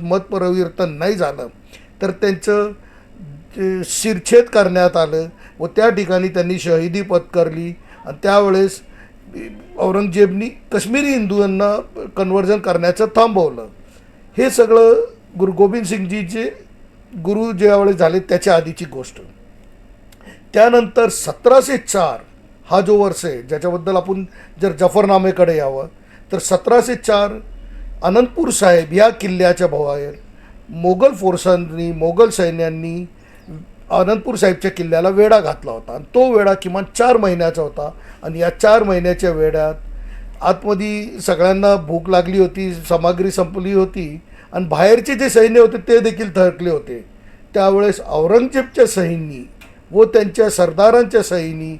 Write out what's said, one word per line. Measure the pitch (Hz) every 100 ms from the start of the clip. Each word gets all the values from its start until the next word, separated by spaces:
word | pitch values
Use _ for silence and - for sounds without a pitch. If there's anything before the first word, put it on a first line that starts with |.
मत | 170 190
परिवर्तन | 190 196 180 185 170 - 175
नाही | 147 180
झालं | 208 151 139 120 - - - - -
तर | 196
त्यांचं, | 180 208 180 - 208 208 202 - - - - 156 143 165 190
अ, | 190 185
शिरछेद | 175 - 220 190 - 240
करण्यात | 233 220 185 180 180 170
आलं | 156 160 165 - - -
व | 165
त्या | - 226
ठिकाणी | 196 180 185 185
त्यांनी | 180 175 185
शहिदी | 170 165 175 196
पत्करली. | 196 180 175 175 165 160 170 175 - -
आणि | 147 143
त्यावेळेस | 196 202 202 190 196 - - - - - - - 113 - - -
औरंगजेबनी | 185 190 208 180 196 190 226
काश्मीरी | - - 208 196 262 285
हिंदूंना | 262 202 202 196 190 202 214 - - - -
कन्व्हर्जन | 185 196 190 208
करण्याचं | 202 170 175 175 220
थांबवलं. | 226 226 190 156 120 107 - - - - - - -
हे | 254
सगळं | - 220 226 226 233 - - - 175
गुरु | 190
गोबिंद | 175 196 233
सिंगजीचे | 185 208 185 208 175 220 240 - - - - _ - 214
गुरु | 170 208 226
ज्यावेळेस | 185 208 202 202 180
झाले | 160 185
त्याच्या | 185 175 196 170
आधीची | 160 165
गोष्ट. | 156 131 123 - - - - - - - - - - - - - -
त्यानंतर | 208 233 240 214 175 180
सतराशे | - 160 - 240 262 190 185
चार | - 196 160 113 - - - - -
हा | 185
जो | 190 208
वर्ष | 202 -
आहे, | 175 127
ज्याच्याबद्दल | 123 151 175 175 170 185
आपण | 185 190 185 - - -
जर | 190
जफरनामेकडे | 151 180 202 196 190 185 185 170 156
यावं | 139 135 160 - - - -
तर | 190
सतराशे | - 185 - 240 240
चार | 185 - 208 202 214 - - - - - -
अनंतपूर | 175 214 247 - 320
साहेब | - 190 175 156
या | 180 220
किल्ल्याच्या | 226 190 185 180 180 175
बाहेर | 147 143 143 143 147 - - - - -
मोगल | 165 180 185 269
फोर्सांनी, | 196 190 175 185 175 170 165 170
मोगल | 160 165 175 226
सैन्यांनी | - 170 165 165 160 165 170 175 - - - - 156 - - -
अनंतपूर | 170 185 220 -
साहेबच्या | 214 190 175 190
किल्ल्याला | 190 170 165 185
वेढा | 196 214 220
घातला | 151 143 135
होता | 113 117
आणि | 123
तो | 143 247 262 220
वेढा | 196
किमान | 190 180 190 196
चार | - 247 233
महिन्याचा | 202 175 165 165
होता. | 147 - 147 - - -
आणि | 160 165
या | 170
चार | 170 208 226
महिन्याच्या | 202 180 175 175 185
वेढ्यात | 156 156 156 156 156 - - - - - -
आतमध्ये | 165 185 208 196 208 208 220 226
सगळ्यांना | 202 165 180 190 202 202
भूक | 151 165 170
लागली | 180 175 190
होती, | 180 190 190
सामग्री | 170 160 170 170 175 185
संपली | 190 175 190 185
होती | 196 185 196 156 156 - - -
आणि | 180
बाहेरचे | 175 156 196 233 277
जे | 240 269
सैन्य | 226 226 240
होते | 226 226
ते | - 226
देखील | 220 180 208 185
थकले | 180 175 175
होते. | 151 - 117 101 - - - -
त्यावेळेस | 208 196 196 202 - -
औरंगजेबच्या | 151 165 233 262 262 262 - 233
सैन्यानी | 190 170 165 156 131 - - - - -
व | 180
त्यांच्या | 220 220 202 196 214
सरदारांच्या | - 170 160 214 240 214 226
सैन्यानी | 202 180 160 160 160 156